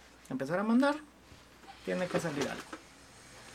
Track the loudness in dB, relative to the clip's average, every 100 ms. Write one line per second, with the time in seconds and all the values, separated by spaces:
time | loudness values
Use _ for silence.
0 | -20 -20 -8 -4 0 0 4 6 6 4
1 | -4 -20 -20 -20 -20 -20 -20 -10 -4 -2
2 | 0 0 0 -2 -2 -4 -8 -14 -16 -20
3 | -20 -20 -20 -18 -18